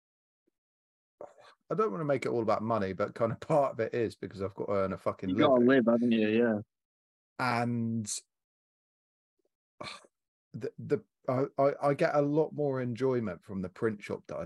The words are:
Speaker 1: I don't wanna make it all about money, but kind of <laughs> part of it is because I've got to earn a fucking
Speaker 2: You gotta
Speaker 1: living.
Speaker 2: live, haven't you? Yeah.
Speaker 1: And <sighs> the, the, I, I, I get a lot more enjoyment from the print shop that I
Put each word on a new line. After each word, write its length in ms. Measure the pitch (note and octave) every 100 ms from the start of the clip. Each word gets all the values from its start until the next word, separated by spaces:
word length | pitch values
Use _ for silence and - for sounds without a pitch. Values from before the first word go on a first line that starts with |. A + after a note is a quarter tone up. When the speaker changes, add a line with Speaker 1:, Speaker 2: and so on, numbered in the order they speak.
| _ _ _ _ _ _ _ _ _ _ _ - - - - - -
Speaker 1:
I 40 | E3
don't 160 | A3
wanna 140 | F#3+ D3+
make 200 | C3+ B2+
it 40 |
all 140 | A#2+
about 180 | G#2+ G2+
money, 320 | A2 A2+ F#2+
but 220 | F2+ G#2 -
kind 160 | A#2
of 80 | A2
<laughs> 80 | -
part 260 | D#3 C3+
of 60 | B2
it 140 | A2
is 220 | A#2+ G#2+ -
because 260 | - F#2+
I've 100 | F#2+
got 120 | - -
to 60 |
earn 200 | G2+ F#2+
a 40 | F#2+
fucking 320 | - G2+ F#2+
Speaker 2:
You 60 | F#2+
gotta 160 | D3+ B2+
Speaker 1:
living. 120 | A#2+
Speaker 2:
live, 180 | C3+ A2+
haven't 240 | A#2 A#2+
you? 160 | A2+ G#2+
Yeah. 300 | A2 A#2+ G#2 - _ _ _ _ _ _ -
Speaker 1:
And 680 | B2+ A#2+ A#2+ A#2+ A#2 A2+ G#2 - - _ _ _ _ _ _ _ _ _ _ _ _ _ _ -
<sighs> 80 | - - - _ _ _ _
the, 160 | - A2 -
the, 240 | A2+ C#3+ - _ -
I, 180 | B2+ C#3+ -
I, 140 | C#3 C#3 C#3+
I 40 | C#3+
get 180 | E3 D3
a 60 |
lot 320 | C#3+ D3 D3+
more 280 | C#3 D3 C3
enjoyment 640 | B2 A#2 C3 B2+ A2 E2+
from 200 | - F#2+
the 60 | F#2
print 320 | - A2+ G#2
shop 180 | - G2 -
that 100 |
I 80 | C#2+